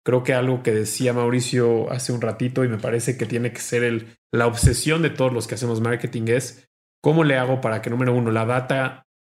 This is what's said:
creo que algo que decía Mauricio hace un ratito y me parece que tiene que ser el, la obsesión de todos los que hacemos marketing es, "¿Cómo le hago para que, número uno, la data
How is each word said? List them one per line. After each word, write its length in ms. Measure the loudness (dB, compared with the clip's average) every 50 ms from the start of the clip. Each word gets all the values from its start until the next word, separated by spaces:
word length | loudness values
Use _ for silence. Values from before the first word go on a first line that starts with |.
| _
creo 180 | 0 2 2 2
que 100 | 2 2
algo 300 | 2 2 0 0 0 0
que 80 | 0
decía 400 | 0 0 0 -2 -2 0 0 0
Mauricio 800 | 2 2 0 2 2 0 0 0 0 2 2 4 2 2 0 -2
hace 220 | -4 -4 -4 -4 -4
un 80 | -2
ratito 420 | -4 -4 -4 -4 -4 -2 0 0 0
y 60 | 0
me 80 | 0
parece 400 | -2 -2 -2 -2 -2 -2 -2 -2
que 80 | -2 -4
tiene 260 | -4 -2 -2 -4 -4
que 80 | -6 -8
ser 240 | -6 -2 0 0 0
el, 320 | 0 0 -2 -6 -10 -16 _ _ _
la 160 | 0 2 2
obsesión 540 | 2 2 4 2 2 2 2 0 0 2 2
de 80 | 2 0
todos 240 | 0 0 0 0 0
los 120 | -2 -4
que 100 | -6 -6
hacemos 260 | -4 -2 -2 -2 0
marketing 460 | 0 -2 -2 -2 -4 -6 -6 -4 0
es, 420 | 0 2 0 0 -4 -10 -18 _ _ _ _ _ _ _ _
"¿Cómo 240 | 2 2 4 4 4
le 100 | 4 2
hago 240 | 2 2 0 0 0
para 220 | 0 -2 -2 -2
que, 80 | -4 -4
número 240 | -2 0 0 2 2
uno, 180 | 2 2 2
la 140 | 2 2 0
data 600 | 0 0 -2 0 -2 -2 -2 -2 -4 -6 -10 _ _ _ _ _